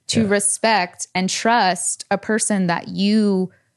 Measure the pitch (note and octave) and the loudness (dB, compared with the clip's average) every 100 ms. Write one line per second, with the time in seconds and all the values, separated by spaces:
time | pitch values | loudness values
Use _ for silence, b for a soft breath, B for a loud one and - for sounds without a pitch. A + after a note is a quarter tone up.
0 | - A3+ G#3 G3+ - - A3+ G#3 F3+ - | -4 0 2 0 0 0 0 2 0 -8
1 | - F#3 F#3 - A3+ A#3+ F#3 F3 - - | -6 -4 -2 0 2 2 2 0 -4 -8
2 | - G3 - G#3+ - G#3 F3+ E3+ - F3+ | -4 -4 -2 -2 0 0 0 -2 -4 -2
3 | G3+ G#3+ G#3 F#3+ F#3 b b | 2 2 2 2 -2 b b